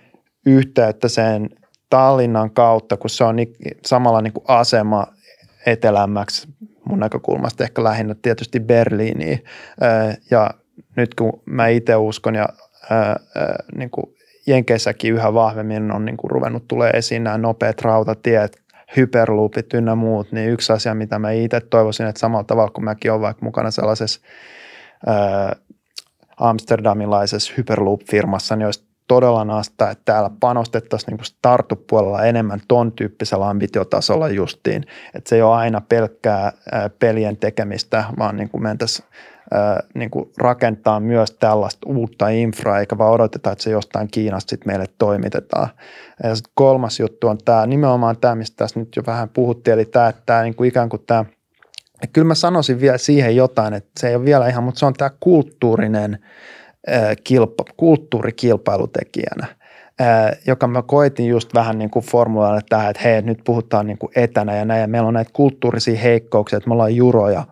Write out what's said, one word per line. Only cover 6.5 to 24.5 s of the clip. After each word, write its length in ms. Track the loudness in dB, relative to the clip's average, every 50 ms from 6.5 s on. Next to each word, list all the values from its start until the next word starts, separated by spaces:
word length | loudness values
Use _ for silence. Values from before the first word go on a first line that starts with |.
| -20 -20 -20 -20 _ _ -10
mun 140 | -6 -4 -2
näkökulmasta, 680 | -2 -4 -4 -4 -4 -4 -4 -2 -4 -6 -4 -4 -6
ehkä 200 | -6 -4 -2 -2
lähinnä 300 | -2 -2 -2 -4 -6 -8 -4
tietysti 380 | -2 -2 -2 -2 -6 -6 -6 -6
Berliiniin. 840 | 0 2 2 4 4 2 0 -2 -4 -4 -4 -6 -4 -4 -4 -6 -6 -12 -20 -20 -20 -16 -6 -2
Ö, 340 | 0 2 2 2 0 -2 -4 -8 _ 0
ja 200 | 2 2 2 2 -2 _ _ _ _ -20 -20 _ -4
nyt 180 | -2 -2 -2 -2
kun 280 | -4 -4 -4 -4 -6 -12
mä 200 | -8 -4 0 2
ite 300 | 2 2 0 2 2 2
uskon 380 | 2 2 -2 -4 -4 -6 -4 -2
ja, 140 | -2 -4 -4 -6 _ _ _ _ _ -6 -2
ö, 40 | 0 0 0 0 -2 -6 _ _ -8 -6
ö, 140 | -4 -4 -6 -6 -8 -12 -12
niinku 380 | -12 -10 -10 -10 -10 -10 -12 _ _ _ _ _ _ -2
Jenkeissäkin 680 | 2 2 2 2 2 0 0 0 -4 -4 -4 -2 -2 -2
yhä 200 | 0 0 0 2
vahvemmin 580 | 2 2 2 0 -4 -8 -6 -6 -4 -4 -4
on 120 | -4 -4 -6
niinku 240 | -6 -8 -8 -6 -4
ruvennut 400 | -4 -2 -2 -4 -6 -8 -8 -6
tulee 220 | -2 0 0 2
esiin 340 | 2 0 -2 -2 -4 -4 -4
nämä 140 | -4 -4 -2
nopeat 420 | -2 -2 -2 -2 -2 -2 -2 -2
rautatiet, 800 | 0 0 2 2 2 0 -4 -2 0 2 2 2 2 0 -4 _ _ _ _ _ _ _ 0
hyperloopit 800 | 2 2 2 4 2 2 2 2 0 0 0 -2 -4 -6 -4 -4
ynnä 200 | -2 0 0 0
muut, 380 | 0 0 -2 -2 -2 -4 -6
niin 180 | -6 -4 -2 -2
yksi 220 | -2 -2 0 0
asia, 220 | 0 0 0 -4 -4
mitä 240 | -4 -6 -6 -4 -4
mä 120 | -2 -2
ite 300 | -2 -2 -2 -2 -2 -4
toivoisin, 460 | -4 2 2 2 4 2 0 -4 -6
että 140 | -6 -4 -4
samalla 240 | -2 -2 -2 -2 -2
tavalla 260 | 0 2 2 2 0
kun 140 | 0 -6 -8
mäkin 280 | -8 -6 -4 -2 -2
olen 80 | -2 0
vaikka 240 | -2 -4 -6 -6 -8
mukana 260 | -6 -4 -4 -4 -4
sellaisessa, 500 | -4 -2 -2 -2 -2 -2 -4 -6 -6 -10 _ _ -20 -20 -20 -20